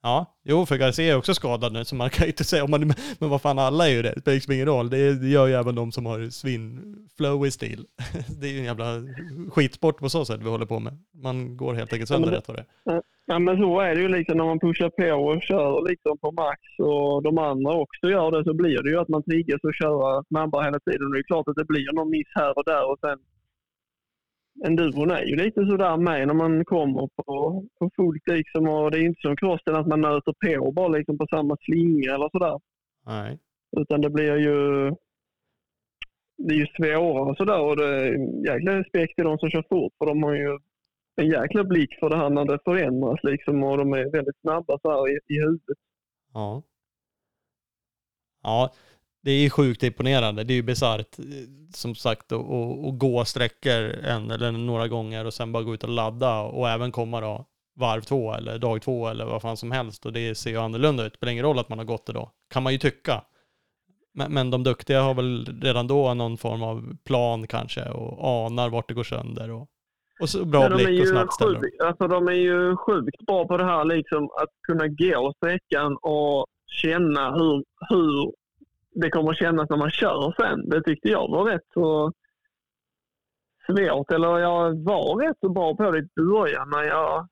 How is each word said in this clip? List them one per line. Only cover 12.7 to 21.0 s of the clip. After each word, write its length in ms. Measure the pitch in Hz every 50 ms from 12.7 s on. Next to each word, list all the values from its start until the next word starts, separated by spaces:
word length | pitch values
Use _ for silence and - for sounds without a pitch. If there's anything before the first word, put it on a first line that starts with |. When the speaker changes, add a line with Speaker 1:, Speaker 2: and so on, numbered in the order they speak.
| _ _ _ - 165
Speaker 2:
ja, 60 | 170 - _ _ _ _
ja, 140 | - 170 170
men 180 | 175 180 185
så 220 | 185 208 185 175 190
är 160 | 196 180 160
det 60 | 170
ju 60 | 185
liksom 300 | 190 185 180 165 - 165
när 80 | 160 160
man 140 | 165 160 160
pushar 300 | - 170 165 - 175 170
på 340 | - - 180 165 156 143 143
och 180 | 147 151 -
kör 480 | - - 190 196 147 143 139 143 165 180
liksom 280 | 175 _ _ 151 151
på 140 | 147 - 151
max, 300 | 160 165 160 143 143 - _ - - -
och 440 | - 147 147 143 143 143 143 143 143
de 140 | 151 156
andra 360 | 165 156 147 135 131 135 147 165
också 360 | 170 143 _ - - - 180
gör 220 | 202 190 160 160
det, 120 | 160 156 156
så 100 | 175 156
blir 300 | 160 180 170 139 - 131
det 60 | 143
ju 100 | 160 175
att 100 | 170 -
man 140 | 156 156 151
triggas 400 | - 160 165 170 - 143 143 -
och 100 | 156 147
köra 480 | - 160 151 151 143 135 135 135 139 151
snabbare 420 | _ 160 156 156 156 147 143 147
hela 140 | 143 143 143
tiden. 280 | _ - 147 139